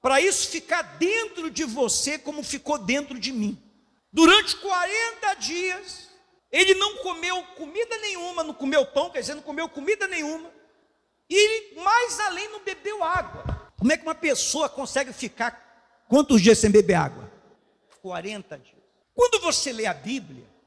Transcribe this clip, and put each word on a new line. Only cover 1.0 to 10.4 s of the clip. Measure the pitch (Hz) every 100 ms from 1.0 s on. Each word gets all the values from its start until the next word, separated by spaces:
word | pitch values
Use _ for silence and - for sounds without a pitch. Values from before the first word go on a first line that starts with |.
| 370 453 427 - 320
de | 208
você | 302 233 240 - 277 294
como | 285 294
ficou | 254 277 - 294
dentro | 190 269 285 254
de | 214
mim. | 254 208 - _ _ _ _ _
Durante | - 330 403 - -
quarenta | 403 359 359 427 466 440 427
dias, | 392 226 339 370 370 381 - - _ _ _ _
ele | 311 381
não | 381 403 415
comeu | 370 330 349 370 359 370
comida | 302 370 466 453
nenhuma, | 427 370 349 349
não | 311
comeu | 262 269 294 262
pão, | 277 330
quer | 277
dizer, | 220
não | 294
comeu | 302 294 330
comida | 285 285 415 381
nenhuma, | 349 294 320